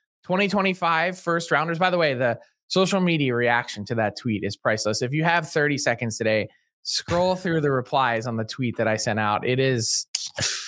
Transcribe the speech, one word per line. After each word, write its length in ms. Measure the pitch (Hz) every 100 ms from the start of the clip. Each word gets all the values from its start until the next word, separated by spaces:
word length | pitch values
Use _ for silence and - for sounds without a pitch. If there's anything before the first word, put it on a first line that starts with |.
| _ _
twenty 240 | - 185 202
twenty-five 680 | 202 190 180 170 160 175 185
first 320 | 170 170 170
rounders? 280 | 147 165 165
By 120 | 185
the 80 | 175
way, 160 | 156
the 240 | 123 123 117 - _ -
social 320 | 185 185 196
media 340 | 180 165 131
reaction 500 | 120 120 120 - 104
to 100 | 101 113
that 200 | 104 -
tweet 280 | 123 101
is 120 | 101 -
priceless. 460 | 117 110 107 110
If 100 | 127
you 120 | 151
have 260 | 170 170 160
thirty 260 | 156 147 143
seconds 400 | - 117 120 -
today, 320 | 110 107 98 _ _ _
scroll 520 | - - - 170 185 185
through 240 | 185 165
the 100 | 147
replies 560 | 135 123 139 127 113 123
on 120 | 110
the 60 |
tweet 340 | 110 - 120 110
that 100 | 110
I 80 | 110
sent 240 | 120 107
out. 260 | 107 104 123
It 140 | 127
is 460 | 135 123 117 - - - - - - -